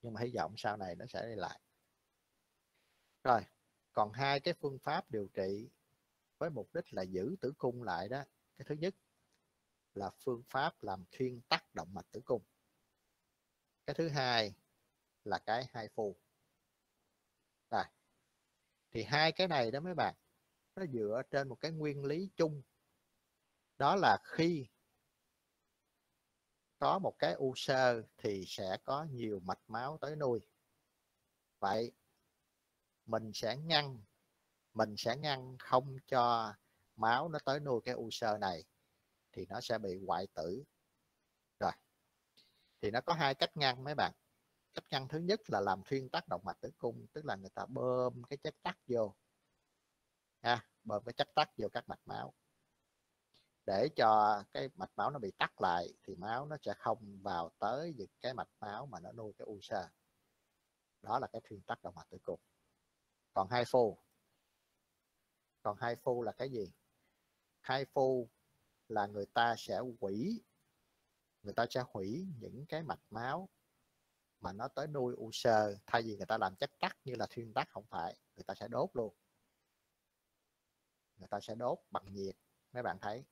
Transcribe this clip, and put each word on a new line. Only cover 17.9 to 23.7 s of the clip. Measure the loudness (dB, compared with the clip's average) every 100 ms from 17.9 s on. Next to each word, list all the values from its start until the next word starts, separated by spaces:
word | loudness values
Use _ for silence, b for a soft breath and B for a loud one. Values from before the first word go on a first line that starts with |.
| _ _ _ _ _ _ _ _ _ _
Thì | -8
hai | 0 4 4
cái | 4 2
này | 4 2
đó | 0
mấy | -4
bạn, | 0 0 0 _ _ _ _ _ -8
nó | -4
dựa | -2 0 -2 0
trên | -2 -2
một | -4
cái | -6
nguyên | -2 -2 -2
lý | -2 -2 -4 2
chung. | 2 2 -12 _ _ _ _ _ _ _ _ _ _